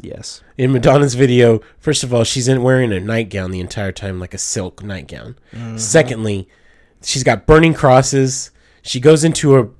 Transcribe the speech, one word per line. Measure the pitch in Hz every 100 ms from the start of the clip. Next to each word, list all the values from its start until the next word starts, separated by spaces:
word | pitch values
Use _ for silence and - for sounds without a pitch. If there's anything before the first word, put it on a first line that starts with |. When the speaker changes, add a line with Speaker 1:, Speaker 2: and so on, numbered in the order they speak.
Speaker 1:
Yes. | - - - - _ -
Speaker 2:
In | 127
Madonna's | 131 147 139 143 123
video, | 135 123 120 113 - _
first | - 139
of | 131
all, | 120 113
she's | 135 123
in | 131
wearing | 123 131 123
a | 95
nightgown | 95 113 110 98 92
the | 92
entire | 90 - 98
time, | 90 98 92
like | 90
a | 95
silk | - - 92 -
nightgown. | 104 95 73 - 73 123 _
Speaker 1:
Mm-hmm. | 113 117 113
Speaker 2:
Secondly, | 110 160 123 117 110 101 95 _ _ _ _ _
she's | - 139
got | 131 110 -
burning | 156 165
crosses. | 156 139 127 131 139 131 127 - _ _ _
She | - 127
goes | 139 156
into | 165 - 147 135
a, | 107 -